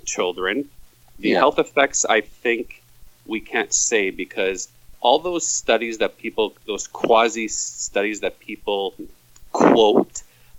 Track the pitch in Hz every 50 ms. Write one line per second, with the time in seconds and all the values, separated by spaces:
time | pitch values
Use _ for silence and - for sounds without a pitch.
0 | - - - - 104 90 90 90 92 92 104 131 143 139 - - - - _ _
1 | _ - - - 101 107 107 90 120 147 151 - 156 - - 147 139 - - -
2 | - - 104 110 101 - - - - 123 117 113 - - - - _ - - -
3 | - - - _ _ - - 110 - - - 120 - - - - - - 120 110
4 | 101 95 95 98 92 87 - - 98 95 95 92 - - _ _ - - - -
5 | - 120 131 156 160 180 175 170 - - - - - - 120 110 117 117 113 107
6 | 110 95 - _ - 113 - - 110 98 - _ - - 104 95 - - - -
7 | - - 120 110 113 117 104 113 113 104 - - - - - - - - - 101
8 | 101 104 107 98 98 92 - _ _ - 107 - - - 101 98 98 95 - -
9 | 107 - - - _ _ - - - - - - - - - - 110 107 110 -
10 | - - - - - - _ _ _ - -